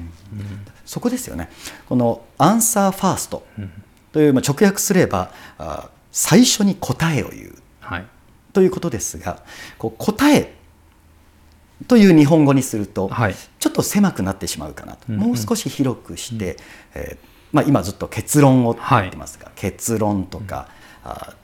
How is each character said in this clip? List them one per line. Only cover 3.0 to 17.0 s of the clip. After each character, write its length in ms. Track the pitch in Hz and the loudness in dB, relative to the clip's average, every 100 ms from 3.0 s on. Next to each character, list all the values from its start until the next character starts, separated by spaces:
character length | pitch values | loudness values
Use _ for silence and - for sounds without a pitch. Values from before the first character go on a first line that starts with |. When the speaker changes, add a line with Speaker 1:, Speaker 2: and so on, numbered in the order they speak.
| 190 | -2
Speaker 1:
ー 40 | 135 | -2
ス 100 | - | -6
ト 180 | - - - | -12 -14 -14
Speaker 2:
う 20 | |
ん。 100 | 95 98 - _ _ | -14 -14 -20 _ _
Speaker 1:
と 100 | 156 | 2
い 60 | 151 | 4
う、 40 | |
ま 80 | 131 | 4
あ、 20 | |
直 220 | 135 139 202 | 0 2 2
訳 140 | 196 | 2
す 140 | - | 0
れ 120 | 185 113 | 2 2
ば、 260 | 95 92 - - - | 0 -6 -12 -20 -16
あ、 300 | 78 76 - _ _ | -12 -12 -14 _ _
最 340 | - - 185 247 | -6 4 6 6
初 200 | - 202 | 4 0
に 100 | - | 0
答 400 | - - 165 139 | -4 -4 -2 -2
え 80 | |
を 60 | 87 | -4
言 200 | - 50 | -10 -18
う 60 | 50 _ _ | -20 _ _
Speaker 2:
は 200 | - 90 | -12 -10
い。 60 | 101 _ _ _ _ | -12 _ _ _ _
Speaker 1:
と 100 | 196 | 2
い 40 | 185 | 2
う 40 | |
こ 80 | 185 | 2
と 100 | 170 | -6
で 100 | - | -6
す 180 | - - | -8 -8
が、 240 | 92 85 - - - - | -10 -10 -14 -20 -20 -10
こ 160 | 113 | -10
う、 100 | - | -6
答 300 | - 220 285 | -4 2 4
え 200 | 240 - - _ _ _ _ _ _ _ _ _ _ _ - - | 4 2 -10 _ _ _ _ _ _ _ _ _ _ _ -10 4
と 100 | 240 | 6
い 140 | 196 | 8
う 60 | 160 | 8
日 80 | 143 | 8
本 180 | 165 | 6
語 100 | 143 | 6
に 100 | 135 | 4
す 120 | 127 110 | 0 -4
る 100 | 101 | -4
と、 200 | - 98 | -4 -4
Speaker 2:
は 200 | 120 107 | -2 -2
い。 60 | 90 - - | -4 -14 -4
Speaker 1:
ち 80 | 311 | -4
ょ 20 | |
っ 40 | |
と 100 | - | -2
狭 280 | - 208 196 | -2 2 0
く 120 | - | 0
な 80 | 92 | -4
っ 40 | - | -4
て 100 | 87 | -8
し 120 | 78 | -8
ま 80 | 76 | -12
う 60 | |
か 120 | - - | -14 -18
な 80 | |
と。 120 | - - | -16 -8
Speaker 2:
う 20 | |
ん 40 | 110 | -2
う 20 | |
ん。 40 | 233 | -2
Speaker 1:
も 40 | |
う 40 | 240 | -2
少 180 | 107 226 | -2 -4
し 140 | - | -4
広 300 | - 131 117 | -4 -4 -4
く 180 | - - | -10 -14
し 200 | - 113 | -10 -8
て、 140 | 90 - | -8 -8
Speaker 2:
う 20 | |
ん。 40 | - - - | -16 -20 -16
Speaker 1:
え 220 | 73 | -14